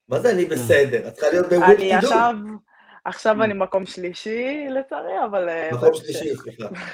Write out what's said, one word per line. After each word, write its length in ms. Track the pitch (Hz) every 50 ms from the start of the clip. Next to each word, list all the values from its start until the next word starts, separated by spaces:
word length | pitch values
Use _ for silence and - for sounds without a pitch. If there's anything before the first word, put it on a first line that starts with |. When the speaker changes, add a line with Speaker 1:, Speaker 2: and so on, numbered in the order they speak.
| _ _
Speaker 1:
מה 100 | 127 147
זה 120 | - 240 208
"אני 120 | 180 175
Speaker 2:
כן. 60 | 156
Speaker 1:
בסדר"? 580 | 160 127 120 117 160 143 139 127 123 110 101 110
את 40 | -
צריכה 180 | - 151 147 156
להיות 140 | 180 180 170 180
Speaker 3:
אני 60 | 175
Speaker 1:
בוויפ 180 | 175 185 208 196
קידום. 180 | 190 190 190 180
Speaker 3:
עכשיו, 360 | 190 269 233 226 233 240 240 208 208 214 214 214 - _ _ _ _ _ - - _
עכשיו 300 | - 185 - - 226 214
Speaker 2:
כן. 80 | 208 220
Speaker 3:
אני 120 | 214 202
מקום 320 | 196 185 185 - 190 190
שלישי, 800 | - - 185 180 175 175 - - 214 220 233 247 262 285 302 285 269
לצערי, 540 | 262 269 269 - 311 294 - - 370 381 277
אבל, 240 | 220 202 196 180 175
אה, 200 | 165 165 160 160 127
Speaker 1:
מקום 80 | 120
Speaker 3:
בהמשך. 240 | - - - - -
Speaker 1:
שלישי, 300 | - 139 151 151 151 135
סליחה. 340 | - - 117 - - 110 - 185 - - -